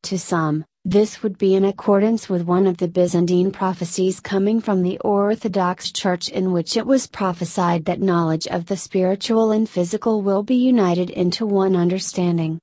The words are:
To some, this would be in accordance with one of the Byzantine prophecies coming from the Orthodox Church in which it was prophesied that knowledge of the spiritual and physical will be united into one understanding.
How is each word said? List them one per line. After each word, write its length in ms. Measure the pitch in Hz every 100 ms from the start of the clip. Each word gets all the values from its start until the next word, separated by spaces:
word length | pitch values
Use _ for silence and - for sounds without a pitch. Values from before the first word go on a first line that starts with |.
To 160 | - 190
some, 460 | - 170 156 156 - _
this 400 | 180 202 214 -
would 140 | 214 190
be 180 | 196 190
in 80 |
accordance 640 | 196 202 - 196 214 226 -
with 140 | 180
one 260 | 170 180 196
of 80 | 175
the 140 | 175
Byzantine 640 | 180 175 175 175 180 185
prophecies 680 | 190 190 180 170 - 185 180
coming 400 | - 196 196 226
from 240 | 220 190
the 140 | 180 196
Orthodox 960 | - 202 202 214 220 190 180 180 -
Church 340 | - 196 180 -
in 240 | - 185
which 240 | 175 165 233
it 100 | 226
was 220 | 269 -
prophesied 800 | - 196 175 170 - 175 170 160
that 160 | 170
knowledge 460 | 190 170 165 160 -
of 180 | 180 170
the 100 | 196
spiritual 760 | - 190 185 196 - 226 220
and 180 | 214 220
physical 520 | 180 175 214 233 220
will 220 | 196 196
be 120 | 208 254
united 540 | 254 247 185 175 180
into 360 | - 180 170 220
one 320 | 196 190 185
understanding. 840 | 175 185 - - 175 170 160 165